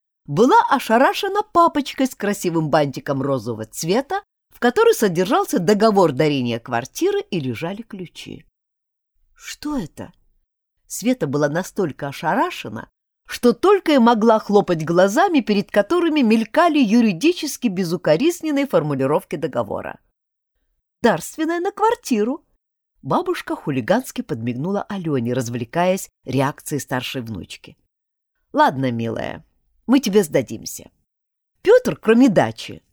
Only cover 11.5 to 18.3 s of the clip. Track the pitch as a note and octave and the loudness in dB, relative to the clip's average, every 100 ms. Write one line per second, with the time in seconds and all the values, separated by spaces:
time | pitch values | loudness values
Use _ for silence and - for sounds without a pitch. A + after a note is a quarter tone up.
11.5 | D#3+ F#3 - F3 - C#3+ - D3+ G3+ F4 | -2 -6 -6 -6 -6 -12 -6 -4 -2 -2
12.5 | - A2+ A2 - _ _ _ - - A#3+ | -4 -14 -14 -16 _ _ _ -16 0 2
13.5 | - F4+ G4 E4+ C#4+ A#3 A#3 A3+ A3 - | 2 4 4 4 4 6 4 4 4 4
14.5 | G3+ F#3 E3 D#3 E3+ G3 A#3+ G4 D#4 - | 2 2 -2 0 4 4 4 2 2 2
15.5 | G3 - G#3 G3+ F4 E4+ D#4 A3+ A3+ A3+ | -2 0 0 2 2 2 2 2 2 2
16.5 | D4 E4+ D4 A3 A#3+ A3+ E3 D#4 F4+ D4 | 2 2 4 4 4 2 2 0 -2 -6
17.5 | - A#3+ F3+ F3 F3 - D#3 D#4 | -4 -4 -2 -4 -2 2 4 2